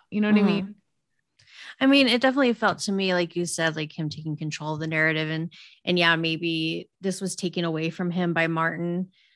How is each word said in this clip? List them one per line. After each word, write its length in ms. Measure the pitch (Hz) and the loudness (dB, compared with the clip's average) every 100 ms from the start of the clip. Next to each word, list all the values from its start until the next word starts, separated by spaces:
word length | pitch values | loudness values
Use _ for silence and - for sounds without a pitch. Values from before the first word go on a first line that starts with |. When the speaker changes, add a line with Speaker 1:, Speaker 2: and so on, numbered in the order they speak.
| _ | _
Speaker 1:
You 80 | 208 | -2
know 60 | 208 | 2
what 80 | 208 | 4
I 20 | |
Speaker 2:
Mm-hmm. 80 | 202 | 4
Speaker 1:
mean? 280 | 170 196 - _ _ _ _ _ _ _ - - - | 2 -4 -12 _ _ _ _ _ _ _ -20 -20 0
Speaker 2:
I 60 | 269 | 4
mean, 220 | 277 262 | 6 6
it 140 | 240 | 4
definitely 320 | 262 262 254 | 4 4 2
felt 260 | 226 214 165 | 2 0 0
to 120 | - | -2
me, 220 | 196 190 | 0 2
like 220 | 180 170 175 | 2 0 -2
you 100 | 175 | -4
said, 300 | - 165 156 | -2 -2 -2
like, 220 | 156 - | -6 -6
him 120 | 156 | -6
taking 260 | 151 156 147 | -6 -8 -6
control 380 | 156 - 151 | -6 -6 -6
of 60 | 151 | -6
the 80 | 160 | -4
narrative. 420 | 160 160 156 156 | 0 2 0 -2
And, 240 | 160 165 - - - - | -4 -6 -10 -20 -10 -2
and 120 | 180 | 2
yeah, 160 | 170 165 | 4 2
maybe 720 | 165 160 170 165 160 170 - _ | 0 -2 -2 -2 -2 -4 -10 _
this 200 | 190 180 | -6 -4
was 140 | 190 - | -6 -6
taken 300 | 185 180 170 | -4 -2 -2
away 240 | 160 160 | -2 -4
from 180 | 165 180 | -4 -4
him 240 | 175 175 | 0 0
by 140 | 165 165 | 0 0
Martin, 600 | 165 160 160 175 175 185 _ _ | 0 -2 -2 -4 -4 -6 _ _